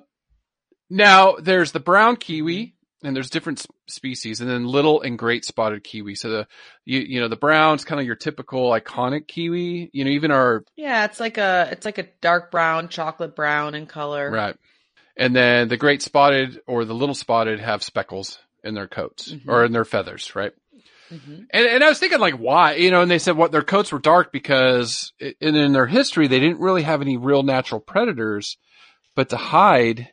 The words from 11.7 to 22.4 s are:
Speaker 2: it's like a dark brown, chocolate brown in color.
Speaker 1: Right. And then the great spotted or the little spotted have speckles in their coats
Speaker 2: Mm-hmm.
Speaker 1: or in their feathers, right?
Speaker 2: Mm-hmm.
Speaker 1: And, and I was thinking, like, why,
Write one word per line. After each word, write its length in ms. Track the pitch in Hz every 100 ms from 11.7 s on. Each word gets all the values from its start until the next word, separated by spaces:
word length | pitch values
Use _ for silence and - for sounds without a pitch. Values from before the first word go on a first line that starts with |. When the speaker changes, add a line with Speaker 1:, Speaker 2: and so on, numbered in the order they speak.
Speaker 2:
it's 140 | - 214
like 120 | 208
a 100 | 180 _
dark 300 | 170 175 175
brown, 360 | 175 165 160 170
chocolate 460 | - 156 160 165 156
brown 400 | 151 147 151 151
in 100 | 156
color. 460 | 151 147 147 143
Speaker 1:
Right. 240 | 113 104 - _ _ _ _ _ -
And 180 | 127 127
then 320 | 123 120 117
the 100 | 120
great 240 | 147 143
spotted 600 | - 147 139 135 131 123 -
or 180 | 123 110
the 100 | 117
little 200 | 143 139
spotted 440 | - 117 110 107
have 240 | 110 104
speckles 560 | - - - 95 98 - _ _
in 100 | 104
their 140 | 107 98
coats 440 | - 73 - -
Speaker 2:
Mm-hmm. 180 | 151 117
Speaker 1:
or 160 | 120 117
in 60 |
their 120 | 117 113
feathers, 500 | 110 92 98 - 98
right? 180 | 101 - _ _ _ _ _
Speaker 2:
Mm-hmm. 320 | 165 135 151 240
Speaker 1:
And, 140 | 202 233
and 160 | 240
I 60 | 302
was 100 | 294
thinking, 200 | 370 311
like, 140 | 190
why, 400 | 131